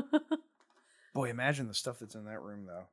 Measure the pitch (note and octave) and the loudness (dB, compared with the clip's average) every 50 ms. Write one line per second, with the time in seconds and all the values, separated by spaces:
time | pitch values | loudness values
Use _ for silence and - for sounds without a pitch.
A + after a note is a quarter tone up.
0 | C#4 - - D4+ D#4 - D#4 D4+ - _ _ _ _ _ _ _ _ _ _ _ | 6 8 6 4 4 4 0 0 0 _ _ _ _ _ _ _ _ _ _ _
1 | - - - C#3 C3+ B2+ A#2 A#2+ B2+ C#3 D3 C#3 C3 A2 G#2 - - B2+ A#2+ - | -16 -4 -2 0 0 0 2 2 4 4 4 2 0 -2 -2 -2 -2 -2 -4 -4
2 | A#2 G#2 - A2 G#2+ G#2+ A2 F#2+ C#2 G2 G#2 G#2 G2 F2+ F2 F2 F#2 - | -8 -12 -12 -10 -10 -8 -8 -8 -8 -8 -10 -10 -10 -10 -10 -10 -12 -12